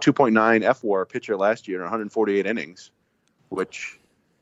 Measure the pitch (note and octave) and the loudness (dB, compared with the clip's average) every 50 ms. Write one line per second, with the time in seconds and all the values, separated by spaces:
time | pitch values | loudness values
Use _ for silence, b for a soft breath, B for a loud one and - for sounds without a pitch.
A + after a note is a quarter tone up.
0 | - D3+ C3+ - C#3 A#2 A2 A2 A2 A2+ A2+ A2 F#2+ A2 C3 - - G#2+ G2 F#2+ | 2 2 4 4 4 4 4 4 4 4 4 4 4 2 0 0 -2 -2 -2 -2
1 | F#2 - - B2 - - G#2 F#2 G2 G#2 A2+ - - G2 F#2 F2+ F2 F2 A2 A2 | -2 -4 -8 -8 -6 -4 -2 0 0 0 0 -2 -4 -8 -8 -8 -6 -6 -6 -6
2 | G#2 G#2 - A2 G#2+ G2+ G2 G2 F2 G2 A#2 A2 D2 D#2+ F2+ - - - _ _ | -6 -4 -2 -2 0 2 2 0 0 -2 -4 -6 -8 -12 -14 -20 -20 -20 _ _
3 | _ _ _ _ _ _ _ _ _ - F#2+ F#2+ F#2+ - - - - - - _ | _ _ _ _ _ _ _ _ _ -8 -6 -6 -6 -6 -8 -14 -16 -16 -16 _
4 | _ _ _ _ _ _ _ _ | _ _ _ _ _ _ _ _